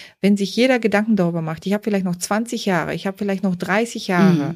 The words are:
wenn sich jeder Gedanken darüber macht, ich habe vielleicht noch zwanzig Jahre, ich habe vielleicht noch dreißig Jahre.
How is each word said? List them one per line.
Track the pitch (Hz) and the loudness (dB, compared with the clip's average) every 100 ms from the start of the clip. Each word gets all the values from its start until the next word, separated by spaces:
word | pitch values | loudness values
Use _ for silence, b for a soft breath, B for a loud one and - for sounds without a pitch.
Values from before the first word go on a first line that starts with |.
| B - | B -2
wenn | 196 202 | 2 2
sich | 190 | 0
jeder | 220 262 247 | 2 2 2
Gedanken | 226 202 220 | 2 0 2
darüber | 202 170 170 | 2 2 0
macht, | 160 160 185 | -4 -6 -4
ich | |
habe | 208 | -2
vielleicht | 214 196 | 0 -2
noch | 185 | -2
zwanzig | 175 - 208 233 233 | -4 -4 -4 -2 -4
Jahre, | 202 170 151 | -2 -2 -2
ich | 170 | -4
habe | 196 190 | -6 -4
vielleicht | 202 190 | -4 -2
noch | 196 | -2
dreißig | 180 175 202 233 220 - | -2 -2 -2 -2 -6 -2
Jahre. | 180 190 160 143 | 4 6 4 0